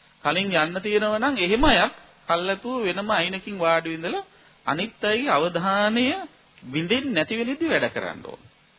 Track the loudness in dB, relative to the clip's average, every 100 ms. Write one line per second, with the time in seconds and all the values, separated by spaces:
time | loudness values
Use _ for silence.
0 | _ _ -2 0 2 2 2 0 0 2
1 | 2 0 0 0 0 4 6 6 4 -2
2 | -20 _ -2 -2 0 -4 -4 -2 -2 -2
3 | 0 0 0 -4 -8 -2 2 2 0 -4
4 | -4 -6 -8 _ -20 _ -4 -4 -4 -4
5 | -2 0 2 2 2 0 0 2 2 2
6 | 0 -2 -8 -18 _ _ -8 -4 0 0
7 | 0 -2 -2 -2 -4 -2 0 2 0 -2
8 | -6 -8 -14 -16 -20 _ _